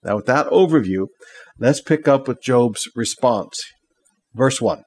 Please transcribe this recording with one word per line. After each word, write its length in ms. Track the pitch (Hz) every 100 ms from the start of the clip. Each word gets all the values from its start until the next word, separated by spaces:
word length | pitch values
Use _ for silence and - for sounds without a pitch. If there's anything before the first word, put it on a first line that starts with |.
Now, 120 | - 104
with 100 | -
that 200 | 135 147
overview, 580 | - 185 156 95 95 95 _ - - - _
let's 220 | 120 147
pick 260 | - 156 151
up 220 | 139 135
with 140 | 123
Job's 460 | - 123 120 104 -
response. 680 | - 113 - 127 110 82 - - _ _ _ _ _ _
Verse 260 | 110 131 135
one. 240 | 113 76